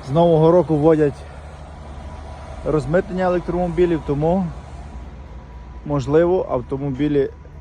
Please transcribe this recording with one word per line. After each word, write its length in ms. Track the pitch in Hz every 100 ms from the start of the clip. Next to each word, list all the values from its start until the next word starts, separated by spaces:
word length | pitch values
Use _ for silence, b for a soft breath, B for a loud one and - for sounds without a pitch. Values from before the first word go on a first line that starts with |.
| -
З 40 |
нового 400 | 147 170 160 160
року 240 | 175 160 151
вводять 380 | 156 156 147 131 - - - - - - - - - - - - - - 147
розмитнення 580 | 151 131 175 190 185
електромобілів, 760 | 180 180 170 175 180 165 180 160 -
тому, 400 | 143 156 190 175 131 - - - - - - - - - - - - 151
можливо, 640 | 143 123 151 175 185 -
автомобілі 800 | 131 120 135 143 131 147 143 135 - - -